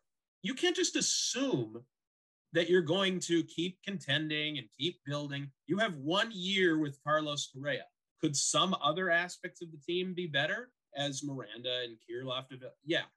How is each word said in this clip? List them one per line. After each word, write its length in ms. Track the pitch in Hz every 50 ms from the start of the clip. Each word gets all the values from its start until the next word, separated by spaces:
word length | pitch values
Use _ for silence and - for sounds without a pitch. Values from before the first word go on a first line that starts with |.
| _ _ _ _ _ _ _ _
you 120 | - 196 269
can't 220 | - 339 359 339
just 200 | 370 330 - -
assume 840 | 285 - - - - - - - 247 277 262 190 131 110 107 110 120 - _ _ _ _ _ _ _ _ _ _ _ _ -
that 160 | 156 165 170 160
you're 140 | 185 185
going 360 | 165 143 175 196 190 190 185 175
to 220 | - 170 170 160 147
keep 340 | - - 160 170 185 - _
contending 760 | - 202 196 147 - 135 139 156 156 151 151 151 151 151 151 131
and 80 | 113 - _ -
keep 200 | 156 180 175 _ -
building. 440 | 139 147 147 147 143 139 143 143 139 _ _ -
You 120 | 139 175 202
have 160 | 226 202 160
one 340 | 139 131 156 185 - 226 226
year 460 | 226 180 180 190 196 190 185 165 160 156
with 200 | 151 147 139 - -
Carlos 460 | 147 151 156 156 147 143 143 - - -
Correa. 300 | 131 143 143 127 101 - - _ _ _ _ _ -
Could 160 | 160 151 143
some 380 | - - - - 151 175 190 165 -
other 280 | 139 151 156 185 185 175
aspects 520 | 170 170 180 175 - - - 175 - -
of 60 | 175 160
the 60 | 156 147
team 360 | - 175 175 180 185 185 175
be 120 | 180 180
better, 440 | 160 143 139 151 165 202 233 247 - _ _ _ _ -
as 260 | 143 143 143 135 135 147
Miranda 580 | 143 135 127 107 104 110 120 123 127 127 127 123
and 120 | 117 117 117
Kirilloff 500 | _ 117 117 123 131 131 123 131 135 -
develop? 260 | 135 123 127 123 - _ -
Yeah. 180 | 151 165 127 95 - _